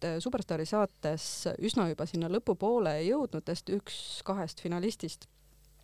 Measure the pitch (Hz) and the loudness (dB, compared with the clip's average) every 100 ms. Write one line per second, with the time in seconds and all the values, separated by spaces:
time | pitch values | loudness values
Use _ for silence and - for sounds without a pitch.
0 | 170 165 247 254 - 160 160 214 196 - | -4 -2 -2 -2 0 -2 2 2 2 0
1 | 151 156 - - 175 - 208 226 170 156 | -2 -2 -4 -4 -4 -2 0 2 2 0
2 | 160 170 165 202 - 185 202 240 175 151 | -2 -2 0 2 2 2 4 4 4 2
3 | 170 277 269 156 - 175 - 196 - - | 2 2 2 -2 -4 -4 -2 -2 -2 -8
4 | - - - 196 160 - 175 175 202 - | -8 -6 -4 -2 -4 -6 -4 0 0 -2
5 | 165 - - _ - - - - | -6 -8 -16 _ -20 -20 -20 -20